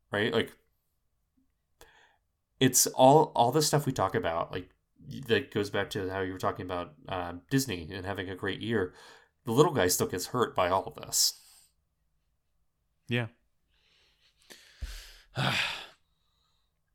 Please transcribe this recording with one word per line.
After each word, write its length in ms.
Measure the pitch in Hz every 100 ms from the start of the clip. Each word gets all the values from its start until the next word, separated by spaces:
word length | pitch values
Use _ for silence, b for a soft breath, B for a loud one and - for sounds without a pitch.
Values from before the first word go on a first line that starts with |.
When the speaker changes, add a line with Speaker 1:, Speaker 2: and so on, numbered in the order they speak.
| _
Speaker 1:
right? 220 | 104 117
Like, 200 | 113 - - _ _ _ _ _ _ _ _ _ _ _ - b b b b _ _ _ -
it's 280 | 131 - -
all, 440 | - 131 147 - -
all 160 | 120
the 100 | 156
stuff 240 | 151 147 143
we 60 |
talk 240 | 131 95 113
about, 360 | 87 85 -
like, 180 | 98 - _ _ _ - 113 -
that 240 | 104 -
goes 180 | 110 101
back 200 | 104 95
to 180 | 107 92
how 120 | 95
you 100 | 92
were 80 | 92
talking 260 | 101 95 92
about, 280 | 90 87 - -
uh, 240 | 92 87 87 -
Disney 400 | 135 127 87 80
and 140 | 98 92
having 240 | 98 92
a 60 | 92
great 260 | 101 98
year. 320 | 104 113 90 B B B B B -
The 60 |
little 220 | 117 156
guy 140 | 131 90
still 200 | - 104
gets 200 | 92 -
hurt 280 | 127 110 -
by 140 | 90
all 160 | 95 -
of 100 | -
this. 460 | - - - - b b b b _ _ _ _ _ _ _ _ _ _ _ _ -
Speaker 2:
Yeah. 180 | 120 113 - _ _ _ _ B B B B B B B B B B B B B B B B
<sighs> 180 | 131 113 B B B B _ _ _ _ _ _ _ _ _